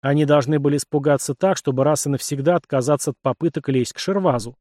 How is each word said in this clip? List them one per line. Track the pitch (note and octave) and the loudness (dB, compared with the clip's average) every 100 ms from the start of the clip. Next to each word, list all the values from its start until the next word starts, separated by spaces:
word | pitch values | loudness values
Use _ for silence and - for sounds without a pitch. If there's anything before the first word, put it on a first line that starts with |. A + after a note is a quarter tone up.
Они | C3+ C#3+ | 0 0
должны | D3 D3 C3 D3+ | 4 2 2 0
были | C#3+ C#3+ | 0 -2
испугаться | - D3+ D3 C#3 - | -2 -2 2 0 -2
так, | C3+ F#3+ F#3+ | -2 0 0
чтобы | - C3 | -2 0
раз | C#3 D3+ - | 2 0 -2
и | |
навсегда | C#3 - C#3 C#3 | -4 -4 -2 0
отказаться | F3 _ C#3 B2 D3 - | 0 _ -2 0 0 -2
от | B2+ | -4
попыток | C3+ B2 E3 D3+ C#3 | -4 -2 -2 -4 -2
лезть | C3 A#2+ | -2 -2
к | - | -4
Шервазу. | - G3 F#3 B2 G#2+ - | -4 0 2 0 -4 -16